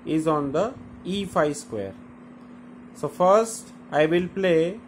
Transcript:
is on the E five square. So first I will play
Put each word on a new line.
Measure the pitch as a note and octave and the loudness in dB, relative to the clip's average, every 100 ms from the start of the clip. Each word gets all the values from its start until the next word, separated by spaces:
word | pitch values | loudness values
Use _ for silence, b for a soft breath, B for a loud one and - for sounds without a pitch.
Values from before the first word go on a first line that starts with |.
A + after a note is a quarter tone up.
is | - D#3 D#3+ | -2 -2 0
on | D#3 C#3+ C#3+ | 0 0 -2
the | G#3+ C4 - - - | -2 -4 -18 -16 -8
E | G3 F#3+ | -6 -4
five | F#3 D3+ C#3+ | 0 0 -2
square. | - A2 G2 F#2+ - - - - - - - - - - | -8 -8 -8 -12 -20 -20 -20 -20 -20 -20 -20 -20 -20 -10
So | D3 - | -10 2
first | F3+ G3+ A3+ - - - - | 6 6 4 -6 -14 -20 -6
I | C#3+ D#3 | 0 2
will | E3+ F3+ - | 2 0 -2
play | F#3+ E3 E3 G#3+ | 2 2 2 -4